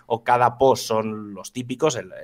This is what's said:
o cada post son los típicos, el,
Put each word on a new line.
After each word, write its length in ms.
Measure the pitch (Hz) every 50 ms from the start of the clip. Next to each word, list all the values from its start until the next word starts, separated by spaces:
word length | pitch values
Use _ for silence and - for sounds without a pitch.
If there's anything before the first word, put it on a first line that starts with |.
| _
o 180 | - 117 113 -
cada 320 | - 123 120 123 120 123
post 300 | 123 135 131 123 117 -
son 480 | - 113 110 110 110 107 107 107 104 101
los 180 | 92 90 -
típicos, 420 | - 127 127 120 127 123 156 156 131
el, 160 | 113 92 92 82 -